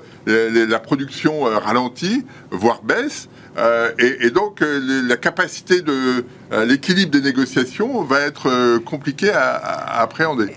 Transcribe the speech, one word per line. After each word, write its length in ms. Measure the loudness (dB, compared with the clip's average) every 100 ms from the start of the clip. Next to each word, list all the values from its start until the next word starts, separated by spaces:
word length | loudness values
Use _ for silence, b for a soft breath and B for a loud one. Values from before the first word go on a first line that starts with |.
| B B 0
les, 240 | 2 4
les, 160 | 2 2
la 140 | 0
production, 680 | 0 -2 -4 -2 -2 0 0
euh, 120 | 0
ralentit, 680 | 0 0 -2 -4 -2 -2 -4 B B
voire 300 | -2 0 0
baisse, 440 | -2 -2 -2 -8 -16 B B -2
euh, 300 | 2 2 0 2
et, 300 | 0 2 2
et 20 |
donc, 320 | 2 0 -2
euh, 180 | -2 0
les, 280 | 0 0 0
la 100 | 0
capacité 640 | 0 -2 -4 -4 0 0
de, 440 | 2 0 0 0 -4 B B
euh, 140 | 0 2
l'équilibre 460 | 2 2 0 2
des 100 | 2
négociations 840 | 2 0 0 0 -2 -2 -4 -2
va 180 | 0 0
être, 280 | 0 -2 0
euh, 300 | 2 4 2
compliqué 520 | 0 -8 -6 -2 0
à, 240 | 2 2 0
à, 420 | -4 -6 -4 -2
à 40 |
appréhender. 460 | 0 0 -2 0 -2